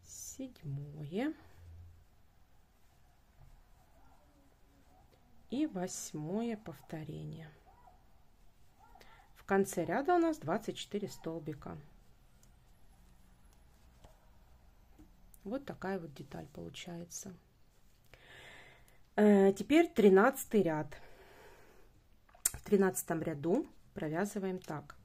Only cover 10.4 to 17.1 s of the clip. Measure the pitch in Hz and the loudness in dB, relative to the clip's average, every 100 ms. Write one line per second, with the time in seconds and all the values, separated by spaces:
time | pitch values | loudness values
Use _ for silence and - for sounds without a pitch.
10.4 | 143 196 208 160 - 208 196 - - 165 | -4 -4 -4 -10 -8 -6 -8 -8 -8 -8
11.4 | 156 151 - 160 - - - - - - | -8 -12 -12 -14 -16 -20 -20 -20 -20 -20
12.4 | - - - - - - - - - - | -20 -20 -20 -20 -20 -20 -20 -20 -20 -20
13.4 | - - - - - - - - - - | -20 -20 -20 -20 -20 -20 -20 -20 -20 -20
14.4 | - - - - - - - - - - | -20 -20 -20 -20 -20 -20 -20 -20 -20 -16
15.4 | 196 262 277 170 180 196 165 135 139 165 | -6 -6 -6 -10 -6 -6 -6 -14 -14 -14
16.4 | 156 175 170 - - 170 170 | -14 -14 -14 -14 -12 -12 -12